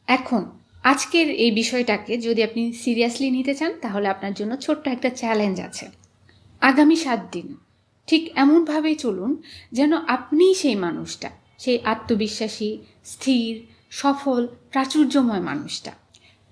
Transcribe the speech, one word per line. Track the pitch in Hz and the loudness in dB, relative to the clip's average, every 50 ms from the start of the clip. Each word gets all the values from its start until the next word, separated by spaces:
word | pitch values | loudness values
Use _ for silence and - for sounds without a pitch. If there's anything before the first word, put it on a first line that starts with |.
| - | -2
এখন | - 254 262 254 - 247 202 175 - - - _ _ _ - - | 0 0 0 0 0 -2 -2 -2 -4 -12 -20 _ _ _ -2 2
আজকের | 254 277 277 - - - 339 320 294 | 2 2 2 0 0 2 2 2 2
এই | - - 226 233 | 2 2 2 4
বিষয়টাকে | 202 226 226 - 254 247 240 233 208 208 - - 226 | 4 2 -2 0 -2 -2 0 0 -2 -2 -2 -6 -6
যদি | 240 226 233 226 226 214 | -4 -2 -2 0 0 0
আপনি | 214 220 233 233 233 233 | 0 0 -4 -4 -4 -4
সিরিয়াসলি | - - 254 226 226 233 233 233 - 269 269 | -4 -2 -2 0 2 0 0 0 -2 -2 -2
নিতে | 254 262 254 277 277 | 0 -2 -2 -2 -2
চান, | 277 311 339 - - | -2 -2 -4 -4 -6
তাহলে | - 214 196 202 202 | -8 -6 -4 -2 -2
আপনার | 196 190 - 196 202 196 | -2 -2 -4 -6 -8 -6
জন্য | 202 208 220 254 | -6 -6 -6 -6
ছোট্ট | 269 - 320 302 302 - | -6 -4 -4 -4 -2 -2
একটা | 277 247 247 - 247 | -6 -6 -2 -4 -4
চ্যালেঞ্জ | 247 - 240 226 220 214 208 196 185 175 | -4 -4 -4 -2 0 0 0 0 -2 -4
আছে। | - - - - - - - _ _ _ _ _ _ _ _ _ _ _ _ - | -8 -10 -12 -14 -14 -16 -18 _ _ _ _ _ _ _ _ _ _ _ _ 2
আগামী | 254 269 254 294 302 302 330 | 2 4 6 6 6 6 6
সাত | 330 - 262 233 196 180 - | 4 2 -2 -4 -4 -4 -8
দিন | - 175 - - - - _ _ _ _ _ _ _ _ _ | -12 -12 -10 -12 -16 -18 _ _ _ _ _ _ _ _ _
ঠিক | - 320 320 320 - - | 2 2 2 2 0 0
এমনভাবেই | - 277 285 311 339 320 302 302 311 302 320 302 | 2 4 6 6 6 4 4 0 0 0 0 -2
চলুন | 302 - 233 190 180 190 254 311 - - - - - - - | 0 -2 -4 -4 -2 -2 -4 -4 -4 -6 -18 -20 -20 -18 -8
যেন | - 247 285 302 330 | 0 2 2 4 2
আপনিই | - - - 247 254 - - 302 311 370 381 370 | 2 0 0 -2 -2 0 0 4 6 6 6 6
সেই | - - 269 214 | 4 2 0 0
মানুষটা, | 202 180 170 160 160 165 - - - - - - - _ _ _ | 2 -2 -2 -4 -6 -8 -10 -12 -12 -12 -14 -14 -16 _ _ _
সেই | - - 254 240 233 - | -8 -2 0 0 0 0
আত্মবিশ্বাসী, | 214 226 233 - - 226 202 220 208 - - 220 214 - - 214 214 214 - - _ _ _ _ | -2 -2 -2 0 -2 0 0 0 -4 -4 -6 -6 -6 -6 -6 -6 -6 -6 -8 -14 _ _ _ _
স্থির, | - - - - 262 262 240 226 226 226 226 - - - _ _ _ | -18 -14 -6 0 2 2 2 2 -2 -6 -10 -12 -20 -20 _ _ _
সফল, | - - - 277 277 277 - 277 254 240 240 240 - - _ _ | -12 -2 0 0 0 0 0 0 0 0 -2 -4 -6 -16 _ _
প্রাচুর্যময় | - 269 269 269 - 302 294 247 262 277 247 233 208 185 | -2 -2 -2 0 2 2 2 4 4 2 2 2 2 0
মানুষটা। | 175 151 143 151 147 - - - - - - _ _ _ _ - _ _ _ _ _ - | -2 -2 -4 -6 -6 -8 -10 -10 -10 -14 -18 _ _ _ _ -20 _ _ _ _ _ -6